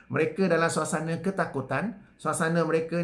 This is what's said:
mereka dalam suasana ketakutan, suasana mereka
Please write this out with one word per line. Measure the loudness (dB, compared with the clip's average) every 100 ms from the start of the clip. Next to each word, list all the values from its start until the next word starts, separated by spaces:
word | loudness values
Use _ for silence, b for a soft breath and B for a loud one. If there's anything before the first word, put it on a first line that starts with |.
| -4
mereka | 0 0 2 2
dalam | 4 4
suasana | 2 0 -2 -2 -2
ketakutan, | -2 -2 -2 -4 -4 -2 -4 -6 B -6
suasana | -4 0 0 2 2
mereka | 0 0 -2